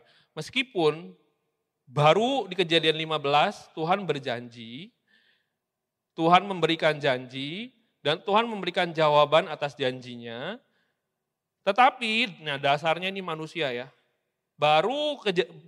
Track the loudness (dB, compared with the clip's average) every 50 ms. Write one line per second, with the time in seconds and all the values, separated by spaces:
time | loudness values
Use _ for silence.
0 | _ _ _ _ _ _ _ -14 -14 -6 -6 -6 -6 -4 -2 0 0 0 0 -2
1 | -8 -18 -20 _ _ _ _ _ _ _ _ _ _ _ _ _ _ -6 -2 4
2 | 6 6 6 6 4 2 0 -2 -4 -4 -2 -2 0 2 2 4 4 2 0 0
3 | -2 -4 -4 -2 0 2 2 4 2 2 -2 -6 -14 -14 _ -4 -2 0 0 0
4 | -2 -4 -6 -4 -6 -6 -6 -6 -8 -12 -16 -18 -16 -16 -16 -16 -18 -20 _ _
5 | _ _ _ _ _ _ _ _ _ _ _ _ _ _ _ _ _ _ _ _
6 | _ _ _ -2 4 6 6 6 4 2 -2 -2 0 0 0 2 2 0 0 2
7 | 0 0 0 -2 -4 -10 -10 -10 -10 -8 -10 -10 -12 -14 _ _ _ _ _ _
8 | -4 -4 -4 -2 -2 0 2 2 2 0 -4 -6 -6 -4 -2 -2 -2 -2 0 2
9 | 2 4 6 6 6 6 4 2 2 0 -4 -6 -8 -8 -6 -4 -4 -4 -4 -6
10 | -10 -14 -14 -14 -14 -12 -12 -10 -10 -10 -12 -12 _ _ _ _ _ _ _ _
11 | _ _ _ _ _ _ _ _ _ _ _ _ _ 0 4 4 4 4 2 0
12 | -4 -2 0 -2 -2 -2 -6 -10 -8 -8 -6 -2 0 0 0 2 0 -2 -2 -2
13 | -4 -6 -6 -8 -8 -8 -8 -8 -8 -8 -6 -4 -4 -4 -4 -6 -8 -12 _ _
14 | _ _ _ _ _ _ _ _ _ _ _ 0 2 4 4 4 4 2 -2 -2
15 | -4 -4 -6 -4 -4 -2 0 0 -2 -2 -8 -18 -20